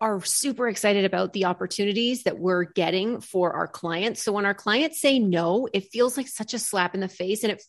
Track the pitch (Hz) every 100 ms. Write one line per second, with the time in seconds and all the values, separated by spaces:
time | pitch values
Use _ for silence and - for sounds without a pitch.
0 | 220 196 - - 277 233 240 190 208 202
1 | 190 180 185 202 180 180 185 - 202 202
2 | 240 247 185 - 180 180 175 - 165 185
3 | 214 226 - 185 175 160 165 - 170 165
4 | 220 - 226 208 202 196 208 240 311 -
5 | 285 269 202 170 170 208 262 196 196 220
6 | 247 262 254 - 220 226 - 196 180 190
7 | 190 - 180 214 220 202